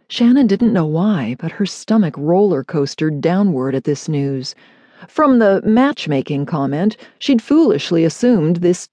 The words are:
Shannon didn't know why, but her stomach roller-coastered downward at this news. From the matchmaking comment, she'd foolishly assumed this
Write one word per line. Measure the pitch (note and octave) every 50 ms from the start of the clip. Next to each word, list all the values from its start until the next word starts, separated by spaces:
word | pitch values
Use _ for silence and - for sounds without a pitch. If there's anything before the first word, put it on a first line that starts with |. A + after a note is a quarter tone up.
| _ -
Shannon | - - A#3+ A#3 B3 C#4+ C#4 G#3+
didn't | G3 G#3 A#3+ A3+ A3+
know | F#3+ D#3+ D#3
why, | D3+ E3 F3+ G#3+ G#3+ D#3+ B2+ G#2+ B2 -
but | - D#3+
her | - - G#3 F3
stomach | - - - - A3 A3+ G#3 D#3 - D3
roller-coastered | C#3+ D3+ E3+ F#3 G#3 G3+ F3 C3+ C#3 - - D3+ C#3 C3+ - - D#3 D#3 D3+ C#3+
downward | C3 D#3+ F3+ F#3+ G#3 G3+ E3 C3 B2+ C3+ B2+
at | C3+ B2+
this | - D3 C#3+ - -
news. | D#3 C#3+ C#3 C#3 C#3 C3+ B2+ - - _ _ _ _ _ _ _ _ - - -
From | - - D#4 C#4+ C4 A#3+
the | A3+ G3+ G3 F#3 -
matchmaking | - A3 A#3 C4 C#4 D4 - - D#3+ D3+ C3+ B2+ - D3+ C#3 C#3+ B2+
comment, | - D#3 C#3 C3+ C#3 D3+ F3+ G#3+ - - - - _ -
she'd | - - C#4 A3+
foolishly | - - C#4+ D#4 E4 C4 E3+ C#3+ - - F3 E3+ D#3+
assumed | E3 - - - B3 B3 G3 D3+ D#3 F3 E3+
this | F3 F3 F3+ - - -